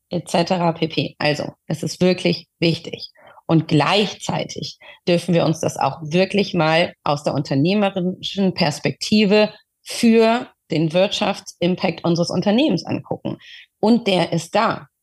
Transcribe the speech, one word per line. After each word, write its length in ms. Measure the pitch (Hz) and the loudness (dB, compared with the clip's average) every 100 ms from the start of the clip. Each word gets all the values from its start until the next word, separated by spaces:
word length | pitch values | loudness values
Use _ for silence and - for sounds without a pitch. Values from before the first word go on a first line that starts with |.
| _ | _
et 180 | 180 - | -8 -2
cetera 420 | 190 170 185 170 | -2 0 0 0
pp. 440 | 160 160 - 135 - | 0 -4 -4 -6 -4
Also, 320 | 147 147 - - - | -2 -2 -6 -12 -8
es 160 | - | -6
ist 180 | 151 - | -6 0
wirklich 460 | 180 180 214 - - _ | 0 2 0 -2 -6 _
wichtig. 500 | 165 160 - - - _ - - - | 0 0 -6 -14 -16 _ -20 -16 0
Und 220 | 160 156 | 2 2
gleichzeitig 1120 | 151 147 196 208 - - 160 - - 151 - - - - | 2 2 2 0 -4 -8 -6 -8 -10 -12 -14 -20 -8 0
dürfen 260 | 170 - | 0 2
wir 120 | 170 160 | 2 2
uns 140 | 160 | 0
das 180 | - - | -4 -2
auch 220 | 139 139 | -4 -4
wirklich 500 | 156 175 190 202 202 | -2 0 2 0 -2
mal 400 | 180 156 160 180 - | 0 2 2 0 -4
aus 200 | - 147 | -4 -2
der 100 | - | -2
unternehmerischen 1200 | 135 147 139 160 208 196 196 180 185 - 196 190 | -4 -2 0 2 2 0 0 -4 -4 -8 -2 -2
Perspektive 1000 | 180 165 143 135 - - 214 208 214 214 - _ _ | 0 -2 -2 -6 -6 0 2 4 4 2 -2 _ _
für 640 | - - 233 226 226 233 - _ _ | -14 0 4 6 4 2 -4 _ _
den 220 | - 160 | -2 0
Wirtschaftsimpact 1120 | 170 202 - 202 202 - - 175 180 185 170 175 | 2 0 0 -4 -4 -10 -4 -2 0 -2 -2 -2
unseres 240 | 170 170 | 0 0
Unternehmens 560 | - 208 214 302 180 - | -2 0 2 2 0 -4
angucken. 520 | - - - - - - - - _ | -8 -8 -10 -8 -10 -14 -20 -20 _
Und 280 | 208 233 202 | 2 2 2
der 240 | 185 170 | 0 0
ist 200 | 170 - | -2 -2
da. 340 | 208 214 - - _ | 0 0 -2 -10 _